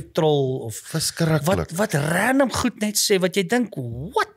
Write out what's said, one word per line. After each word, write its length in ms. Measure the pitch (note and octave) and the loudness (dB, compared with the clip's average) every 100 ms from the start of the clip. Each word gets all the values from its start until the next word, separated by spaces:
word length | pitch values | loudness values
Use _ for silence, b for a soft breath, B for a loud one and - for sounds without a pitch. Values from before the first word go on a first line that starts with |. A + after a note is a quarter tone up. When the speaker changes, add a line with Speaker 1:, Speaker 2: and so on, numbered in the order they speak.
| - | 0
Speaker 1:
troll 480 | - D#3 D3 C3 C3 | 2 4 4 2 -2
of 140 | A#2 - | -6 -10
Speaker 2:
Verskriklik. 680 | - D#3+ - - E3 D#3 D3 | -6 -4 -4 0 2 2 2
Speaker 1:
wat, 260 | F#3+ D3+ | 0 0
wat 220 | E3+ A3 | -2 0
random 580 | D3+ D3 F3 A3+ C4+ C4 | 0 0 0 2 2 2
goed 280 | - B3 - | 0 -2 -2
net 160 | G#3+ G3+ | -2 0
sê, 240 | - F#3+ | 2 2
wat 160 | F3+ G3+ | 2 0
jy 80 | F#3 | 0
dink, 280 | A#3+ A#3+ - | 0 0 -6
"What? 540 | A#2+ A#2 E3+ G#4 - | -8 -8 -4 -2 -2